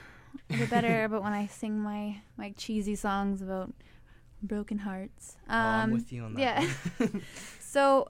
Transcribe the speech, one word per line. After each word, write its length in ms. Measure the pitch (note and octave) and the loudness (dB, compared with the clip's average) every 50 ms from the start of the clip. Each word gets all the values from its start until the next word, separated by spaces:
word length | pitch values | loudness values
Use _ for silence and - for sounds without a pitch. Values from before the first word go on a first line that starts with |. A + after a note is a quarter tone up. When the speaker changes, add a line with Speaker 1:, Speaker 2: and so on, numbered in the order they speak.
| - - - - - - - - - - | -16 -20 -20 -20 -20 -18 -18 -16 -6 -4
Speaker 1:
a 80 | D#3 | 0
bit 120 | A3+ A#3 A3+ | 0 2 2
better 340 | A#3+ A#3+ A#3 A#3 A3+ A3 A3 | 4 4 4 6 4 4 4
Speaker 2:
<laughs> 20 | |
Speaker 1:
about 180 | G#3+ A3 G#3+ F#3+ | 2 0 0 0
when 100 | G#3 G#3 | 0 0
I 140 | G3+ G#3 | -2 -2
sing 320 | G3+ - - A#3 G#3+ G#3+ G#3+ | -4 -6 -6 -4 -4 -2 -2
my, 420 | G#3 G#3 G#3 G#3 G#3 G#3 G3+ G#3 - - - | -2 -2 -4 -4 -4 -6 -8 -10 -14 -16 -14
my 140 | - G#3 G3+ | -12 -10 -10
cheesy 440 | G3+ - - - A3 G#3+ G3+ G#3 G#3 | -10 -10 -6 -2 -2 0 0 0 -2
songs 460 | - - G3+ G3 G3 G3+ G3 G3 F#3+ | 0 0 0 0 2 0 0 0 -2
about 320 | F#3+ F#3+ F#3+ F#3 F#3 A#3 - - - - - - - - - - - - - - | -4 -4 -4 -4 -6 -8 -10 -14 -20 -20 -20 -20 -20 -20 -20 -20 -20 -20 -12 -10
broken 380 | G#3 F#3+ G#3+ G#3 G#3 - G#3+ G#3 | -6 -4 -4 -4 -2 -4 -4 -4
hearts. 580 | G3+ G3+ F#3+ F#3+ F#3+ - - - - - - - - | -4 -4 -6 -6 -8 -10 -14 -16 -18 -20 -20 -18 -6
Speaker 2:
Oh, 60 | - A3+ | 0 2
I'm 300 | A3+ A3+ A3 A3 A3 A3 | 2 4 4 4 4 4
Speaker 1:
Um, 80 | A3 | 4
Speaker 2:
with 200 | A3+ A#3 A#3 - | 2 2 0 -2
you 120 | B2+ A#2+ - | -6 -8 -6
on 100 | - A3 | -6 -2
that 60 | C4 | 0
Speaker 1:
yeah. 320 | C4+ A#3+ - C#4 E4 - - - - E3+ - | 2 2 4 2 2 2 0 -2 -4 -6 0
Speaker 2:
one. 240 | - A#3 - - F#3 - | 0 0 0 0 -4 -8
<laughs> 40 | - - - - - - - | -8 -12 -14 -16 -16 -16 -16
Speaker 1:
So, 500 | - - - C#4 C#4 C#4 C4+ C4+ - - | -14 0 4 6 6 8 8 6 4 2